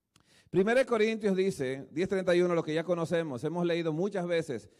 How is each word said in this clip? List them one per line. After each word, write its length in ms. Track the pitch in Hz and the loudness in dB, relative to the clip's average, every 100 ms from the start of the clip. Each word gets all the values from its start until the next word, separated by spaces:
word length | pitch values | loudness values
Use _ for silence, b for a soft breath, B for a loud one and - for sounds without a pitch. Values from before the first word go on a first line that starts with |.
| _ _ b b b | _ _ b b b
Primera 300 | 170 196 247 | 0 4 4
de 60 | 262 | 2
Corintios 500 | 233 220 220 208 185 | 2 2 2 0 2
dice, 520 | 190 190 131 135 131 | 0 0 -4 -4 -6
diez 180 | 147 185 | -4 -2
treinta 260 | 190 185 | 0 2
y 60 | 175 | 4
uno, 140 | 180 | 4
lo 80 | 170 | 2
que 100 | 156 | 0
ya 120 | 156 | -2
conocemos, 580 | 160 175 160 170 165 123 | 0 -2 0 -2 -2 -4
hemos 220 | 151 170 175 | -4 -2 0
leído 260 | 170 165 | 0 -2
muchas 340 | 156 202 196 175 | -2 -2 -4 -2
veces, 420 | 170 156 117 - b | -2 -2 -6 -10 b